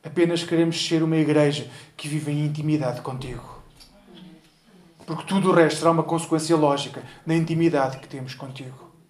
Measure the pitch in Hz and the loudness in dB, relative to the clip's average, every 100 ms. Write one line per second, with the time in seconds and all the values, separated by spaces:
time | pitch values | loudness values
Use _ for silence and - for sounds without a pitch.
0 | 156 180 170 170 - 165 165 165 - 165 | -6 0 2 2 0 2 2 0 0 0
1 | 160 160 147 151 147 147 - - - - | 2 2 4 4 4 0 -8 -16 -20 -14
2 | 147 151 147 147 151 151 151 151 127 123 | -6 -4 -2 -2 -2 -2 0 0 0 -4
3 | - 131 131 120 - - - - - - | -8 -10 -10 -12 -16 -20 -20 -20 -20 -20
4 | - 170 160 160 _ _ _ - - _ | -20 -20 -20 -20 _ _ _ -20 -20 _
5 | - 160 - 190 185 170 156 151 160 165 | -10 -10 -2 2 4 6 6 4 2 2
6 | 156 165 - 160 156 165 147 139 123 - | 0 -4 0 -2 2 4 4 2 -4 -12
7 | - - - 165 165 165 170 147 131 131 | -16 -12 -2 0 0 2 2 2 -2 -4
8 | - 139 127 - 131 131 131 131 - _ | -14 -12 -12 -12 -14 -14 -16 -16 -20 _